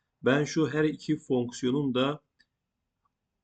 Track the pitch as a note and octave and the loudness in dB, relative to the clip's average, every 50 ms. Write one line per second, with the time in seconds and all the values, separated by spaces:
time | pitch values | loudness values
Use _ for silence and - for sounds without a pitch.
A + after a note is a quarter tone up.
0 | _ _ _ _ - A#2+ C3+ D3 D3+ D3 - D#3+ D#3 B2+ C#3+ D3+ D#3 D#3 - - | _ _ _ _ 0 2 2 2 2 0 0 0 0 0 0 0 0 0 -2 -4
1 | - - D3+ D3+ - - C3+ B2 A#2+ A#2+ - - - B2 B2+ D3 C#3+ C3+ A#2+ B2 | -4 -4 -4 -4 -2 -2 -2 0 -2 -4 -4 -4 -2 0 0 0 0 0 0 0
2 | C3 C#3+ D3 D3+ _ _ _ _ _ _ _ _ _ _ _ _ _ _ _ _ | 0 0 -2 -6 _ _ _ _ _ _ _ _ _ _ _ _ _ _ _ _
3 | _ _ _ _ _ _ _ _ | _ _ _ _ _ _ _ _